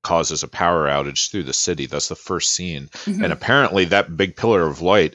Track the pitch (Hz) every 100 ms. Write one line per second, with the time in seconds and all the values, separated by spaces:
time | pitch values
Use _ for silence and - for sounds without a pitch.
0 | - 85 82 78 - - 87 87 76 71
1 | 69 69 - 104 69 65 - 82 67 71
2 | - - - 90 - - 90 76 69 -
3 | - 196 90 - - 135 123 95 90 98
4 | - 82 95 - 117 104 80 69 87 101
5 | 80